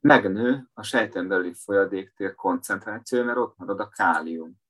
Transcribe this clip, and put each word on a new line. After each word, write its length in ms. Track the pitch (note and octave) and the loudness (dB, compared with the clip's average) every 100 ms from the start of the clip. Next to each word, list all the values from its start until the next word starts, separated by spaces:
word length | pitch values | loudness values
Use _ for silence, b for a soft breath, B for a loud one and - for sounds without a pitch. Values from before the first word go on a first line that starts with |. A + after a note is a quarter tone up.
Megnő 680 | - C3+ G2 G2 B2 C#3 C3 | 8 6 4 0 0 0 -4
a 100 | - | -14
sejten 460 | G#2 B2 G#2 F#2+ F2+ | -2 0 0 -4 0
belüli 260 | F#2+ F2+ | 0 0
folyadéktér 800 | F2 - G2+ F#2+ G2 F#2+ _ G2 | -8 0 2 2 -2 -8 _ -10
koncentrációja, 880 | - A#2+ B2+ - G2 - G#2+ - B2+ | -4 -2 -2 -2 -6 -6 -12 -2 -2
mert 140 | A#2+ A#2+ | 0 0
ott 180 | A#2 _ | -2 _
marad 240 | B2+ - | -8 -6
a 80 | G#2 | -6
kálium. 760 | - F#2+ D#2 D#2+ E2 E2 F2 _ | 0 2 2 -2 -8 -10 -18 _